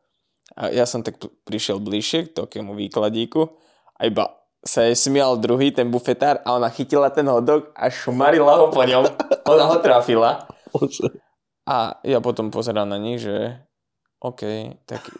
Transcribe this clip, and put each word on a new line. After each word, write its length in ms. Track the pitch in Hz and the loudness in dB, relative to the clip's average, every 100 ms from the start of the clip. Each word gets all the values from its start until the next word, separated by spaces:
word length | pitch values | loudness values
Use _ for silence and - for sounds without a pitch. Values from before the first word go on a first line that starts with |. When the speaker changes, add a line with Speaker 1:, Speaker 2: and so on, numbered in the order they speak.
| _ _ _ _ _ - | _ _ _ _ _ -8
Speaker 1:
A 160 | 104 | -4
ja 160 | 123 120 | 0 0
som 160 | 120 | -2
tak 160 | 110 - | -8 -10
p-, 80 | - _ | -18 _
prišiel 320 | - 107 - 101 | -10 -8 -4 -6
bližšie 560 | 104 104 - 165 165 | -4 -4 -2 -4 -4
k 80 | - | -8
takému 320 | - 104 104 | -10 -10 -12
výkladíku 800 | 104 101 113 107 110 117 160 160 _ _ _ _ - | -10 -6 -2 -2 -2 -4 -2 -4 _ _ _ _ -6
a 80 | 117 | -4
iba 280 | 104 - - _ _ - | -2 -4 -6 _ _ -6
sa 160 | - | 0
jej 140 | 117 120 | 2 2
smial 400 | 139 139 135 120 | 0 2 2 0
druhý, 320 | 113 123 139 | 0 2 0
ten 180 | 131 120 | 0 -2
bufetár, 540 | 120 - 120 143 139 | -2 -2 0 0 0
a 160 | - 123 | 0 -2
ona 100 | 117 | -2
chytila 400 | - 131 151 139 | -4 -2 2 2
ten 160 | - 139 | 2 0
hotdog 400 | 120 123 147 147 | 2 2 0 0
a 140 | - 127 | -4 -4
šmarila 680 | - - 123 143 160 143 165 | -4 -6 0 4 4 6 6
ho 80 | 160 | 6
po 80 | 135 | 4
ňom. 240 | 127 127 143 - - - - | 2 4 2 0 -2 -2 4
Ona 180 | - 151 | 4 6
ho 80 | 170 | 4
trafila. 640 | 175 123 123 113 117 143 - - - | 4 4 4 2 2 0 -8 -20 -8
Speaker 2:
Bože. 480 | - 139 - - - _ _ _ _ - | -4 -4 -4 -6 -6 _ _ _ _ -4
Speaker 1:
A 360 | 131 113 - | -2 -2 -6
ja 160 | - 123 | -2 0
potom 320 | 120 117 110 | 0 -4 -4
pozerám 400 | 110 117 107 101 | -4 -4 -2 -2
na 80 | 101 | -4
nich, 240 | 107 120 | -6 -8
že 400 | 110 101 113 123 _ _ _ _ _ _ | -6 -4 -6 -8 _ _ _ _ _ _
OK, 240 | 127 123 107 110 117 - - | -12 -10 -10 -8 -10 -16 -16
tak 200 | 117 - - | -16 -16 -6